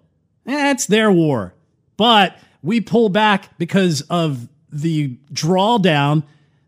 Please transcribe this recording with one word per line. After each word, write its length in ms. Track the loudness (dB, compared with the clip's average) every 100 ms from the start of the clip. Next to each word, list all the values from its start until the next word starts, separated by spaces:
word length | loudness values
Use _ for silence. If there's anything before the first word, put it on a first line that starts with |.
| _ _ _ _ -8
Eh, 260 | -4 -2
it's 160 | -2 0
their 240 | 0 2
war. 420 | 2 2 -2 -6 -14 _ _ _ -2
But 400 | 2 4 2 -2 _ _
we 180 | -4 -4
pull 280 | 0 0 2
back 480 | 2 2 0 -4 -10
because 440 | -4 0 0 -2
of 460 | -4 -2 -2 -4 -10 _ _
the 440 | -6 -4 -2 -4 -8 _
drawdown, 920 | -6 -2 0 2 2 2 2 2 0 -2 _ _ _